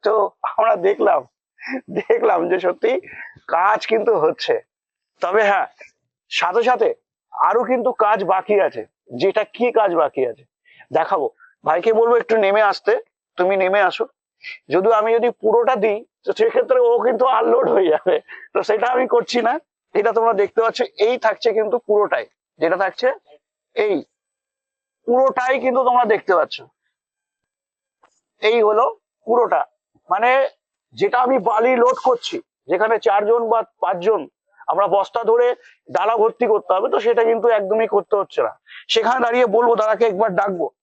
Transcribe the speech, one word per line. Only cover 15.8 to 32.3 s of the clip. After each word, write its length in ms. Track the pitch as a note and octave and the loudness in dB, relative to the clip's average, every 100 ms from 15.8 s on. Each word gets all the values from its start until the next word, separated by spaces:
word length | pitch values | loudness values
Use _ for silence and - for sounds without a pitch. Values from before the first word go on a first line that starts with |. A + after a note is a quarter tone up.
| G#3+ G#3 - _ | 0 -2 -8 _
তো 100 | - | -8
সেক্ষেত্রে 460 | - A4+ - A4+ B3+ | -2 0 0 2 2
ও 200 | A#3+ A#3 | 4 2
কিন্তু 260 | A3 B3+ B3+ | 2 2 2
আনলোড 440 | A3 A#3 A3+ - | 2 2 2 2
হয়ে 200 | - F#3+ | 2 2
যাবে, 320 | D3+ F#3 D#3 - - - | 2 0 -2 -4 -20 -8
তো 100 | - | -6
সেটা 240 | F3+ G#3+ A#3+ | -2 0 0
আমি 200 | B3+ B3+ | 0 0
করছি 340 | A#3+ - A#3+ | 0 0 -2
না। 180 | A3+ D4 _ _ _ | -2 -4 _ _ _
এটা 180 | - G#3+ | -2 0
তোমরা 220 | G#3+ A3+ | 2 0
দেখতে 280 | G#3 G3+ - | 0 0 0
পাচ্ছ, 200 | A3+ A3 | -2 -2
এই 360 | A#3+ - A3 B3 | -6 0 0 0
থাকছে 360 | A3 G#3 A#3 | -2 0 -2
কিন্তু 240 | G#3 G#3+ A#3 | 0 -2 -4
পুরোটাই, 480 | - G#3 G3 C#3+ G#2+ _ _ _ | 0 0 2 -2 -6 _ _ _
যেটা 200 | E3 F3+ | -2 0
থাকছে 360 | F#3+ - B3+ G#4 _ _ _ _ _ - | -4 -2 -4 -4 _ _ _ _ _ -4
এই 280 | G#3+ E3+ - _ _ _ _ _ _ _ _ _ - | -2 -2 -6 _ _ _ _ _ _ _ _ _ -2
পুরোটাই 540 | B3 C4+ B3+ B3+ C4 | 0 2 0 -2 -2
কিন্তু 240 | B3 B3+ | 0 0
তোমরা 220 | B3+ B3 A#3+ | 2 2 2
দেখতে 300 | G#3 - F3+ | 0 0 0
পাচ্ছ, 260 | C#3+ - - _ _ _ _ _ _ _ _ _ _ _ _ _ _ _ _ _ | 0 -6 -18 _ _ _ _ _ _ _ _ _ _ _ _ _ _ _ _ _
এই 240 | G#3+ A#3 | 0 2
হলো 340 | G#3+ G#3+ C4 A4+ _ _ - | 2 2 0 -2 _ _ -2
পুরোটা। 400 | A#3 A3 E3+ - _ _ _ _ | 0 2 0 -4 _ _ _ _
মানে 380 | F#3 A#3 C4 C4+ _ _ _ _ | -2 2 2 0 _ _ _ _
যেটা 300 | A2+ G3 B3 | -4 -2 0
আমি 180 | B3 C4 | 0 0
বালি 360 | G3+ G#3+ A#3 B3+ | 0 0 0 2
লোড 220 | A#3+ C4 | 2 2
করছি, 380 | C4 A#3+ - | -2 -2 -4